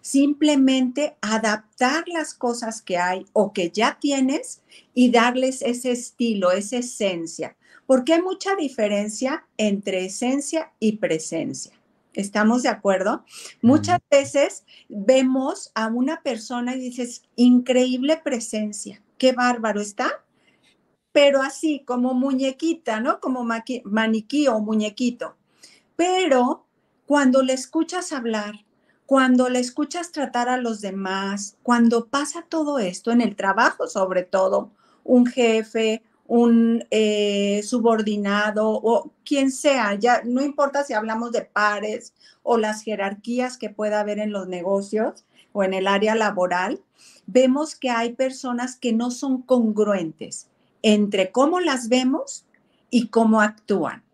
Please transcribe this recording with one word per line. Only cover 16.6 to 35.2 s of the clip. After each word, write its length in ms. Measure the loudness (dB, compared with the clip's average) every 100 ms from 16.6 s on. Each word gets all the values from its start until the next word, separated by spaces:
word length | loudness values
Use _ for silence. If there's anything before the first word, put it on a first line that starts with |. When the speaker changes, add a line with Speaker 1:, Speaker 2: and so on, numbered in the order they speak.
| -6 -6
Speaker 1:
y 40 |
dices, 440 | -8 -8 -8 -10 _ 4
"Increíble 840 | 6 6 4 2 2 0 0 0
presencia, 800 | 0 -6 -4 -6 -6 -8 -14 -18 _ _
qué 160 | 2
bárbaro 480 | 2 0 0 -2 -2
está", 420 | -4 -4 -6 -6 _ _ _ _ _ _ _ _ _
pero 300 | 4 6 4
así, 420 | 0 -4 -4 -4 -4
como 280 | -2 0
muñequita, 840 | 0 0 0 -2 -2 -4 -2 -4 -4
¿no? 180 | -2 -2
Como 240 | -2 -4
maqui-, 380 | -4 -6 -6 -10 -2
maniquí 640 | 0 0 -2 -2 0 2
o 120 | 0
muñequito. 760 | 0 -2 -2 -2 -4 -4 -14 _ _ _ -20 _ _ -2
Pero 680 | 0 2 2 2 2 -2 _ _ _ _ _
cuando 360 | 4 4 4
le 100 | 2
escuchas 600 | -2 -4 -4 -2 -4 -6
hablar, 520 | -6 -4 -4 -6 -12 _ _ _ _ 0
cuando 440 | 2 4 4 4
le 100 | 0
escuchas 520 | -2 -4 -6 -6 -8
tratar 380 | -6 -4 -2 -2
a 80 | -2
los 240 | -4 -6
demás, 760 | -8 -6 -6 -4 -4 -6 -10 _
cuando 440 | 0 4 4 2 -2
pasa 380 | -4 -4 -8 -6
todo 300 | -4 -2 -2
esto 320 | -4 -6 0
en 100 | 2
el 140 | 0 -2
trabajo, 520 | -2 2 2 0 -6
sobre 360 | -2 0 -2
todo, 480 | 0 0 2 0 -4 _ _ _
un 220 | 4 4